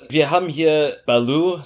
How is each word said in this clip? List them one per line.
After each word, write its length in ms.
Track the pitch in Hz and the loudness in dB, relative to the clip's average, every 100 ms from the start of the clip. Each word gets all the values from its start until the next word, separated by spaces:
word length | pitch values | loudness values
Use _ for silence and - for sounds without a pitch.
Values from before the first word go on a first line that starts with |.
| - | -2
wir 220 | 151 143 | -2 0
haben 160 | 175 180 | 0 -2
hier 480 | 147 160 156 143 - - | 0 0 2 0 -4 0
Baloo, 520 | 120 120 147 180 175 | 0 0 0 0 -4